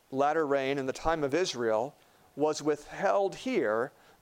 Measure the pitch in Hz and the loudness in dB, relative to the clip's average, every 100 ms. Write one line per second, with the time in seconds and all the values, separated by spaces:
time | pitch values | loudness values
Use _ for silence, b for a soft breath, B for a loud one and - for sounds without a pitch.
0 | _ 135 143 160 147 139 135 143 131 - | _ 0 2 2 2 0 0 -2 -4 -4
1 | 160 165 143 156 185 123 113 110 135 b | -2 0 0 0 0 0 2 2 0 b
2 | b b b - 151 147 147 147 - 147 | b b b -2 0 0 -2 -2 -6 -2
3 | 202 202 196 - 262 240 113 110 135 b | 2 2 0 -2 -2 0 2 2 -2 b
4 | b b | b b